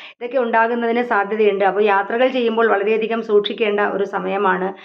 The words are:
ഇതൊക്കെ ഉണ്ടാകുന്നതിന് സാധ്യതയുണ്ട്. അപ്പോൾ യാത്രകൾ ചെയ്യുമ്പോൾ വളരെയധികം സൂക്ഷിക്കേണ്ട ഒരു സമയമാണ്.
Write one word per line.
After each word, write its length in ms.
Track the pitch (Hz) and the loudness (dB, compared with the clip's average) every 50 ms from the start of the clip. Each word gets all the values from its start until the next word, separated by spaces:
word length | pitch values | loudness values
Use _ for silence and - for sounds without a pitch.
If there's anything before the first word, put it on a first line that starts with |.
| - - | -20 -20
ഇതൊക്കെ 280 | - - 233 247 254 269 | -16 -14 -12 -4 -2 -2
ഉണ്ടാകുന്നതിന് 680 | 240 233 226 226 226 226 240 240 233 233 233 240 240 | -2 0 2 2 2 2 0 -2 -2 0 0 0 0
സാധ്യതയുണ്ട്. 600 | 240 233 202 196 196 220 220 214 202 196 196 202 | 0 0 0 0 -2 0 2 2 2 2 2 2
അപ്പോൾ 180 | 190 180 202 208 | 2 2 2 2
യാത്രകൾ 440 | 214 196 196 196 196 226 240 262 262 | 2 2 2 0 0 0 0 0 2
ചെയ്യുമ്പോൾ 400 | 269 262 240 226 226 226 233 220 | 2 0 0 0 2 2 2 2
വളരെയധികം 560 | 202 196 196 214 226 220 220 208 226 226 214 | 2 2 2 0 0 0 0 -2 -4 -4 -2
സൂക്ഷിക്കേണ്ട 560 | 214 208 208 208 - 220 202 226 208 208 202 | 2 2 2 2 2 -4 -2 -2 -2 0 0
ഒരു 240 | 208 196 185 190 202 | 0 -2 0 -2 -4
സമയമാണ്. 680 | 196 202 190 180 190 190 196 202 190 185 180 185 196 196 - - | -4 -4 -6 -4 -4 -2 0 2 0 0 0 -2 -6 -6 -10 -16